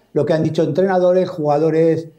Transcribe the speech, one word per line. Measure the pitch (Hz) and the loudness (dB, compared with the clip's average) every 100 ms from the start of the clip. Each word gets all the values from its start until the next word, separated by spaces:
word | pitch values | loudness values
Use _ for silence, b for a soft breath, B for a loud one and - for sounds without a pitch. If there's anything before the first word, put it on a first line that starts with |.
| _ | _
lo | 151 | -4
que | 139 | -2
han | 160 | 0
dicho | 160 156 | -2 -2
entrenadores, | 156 147 190 185 180 180 180 | -2 0 0 2 2 2 0
jugadores, | - 147 147 160 156 165 160 160 | -2 -2 0 0 2 2 0 -6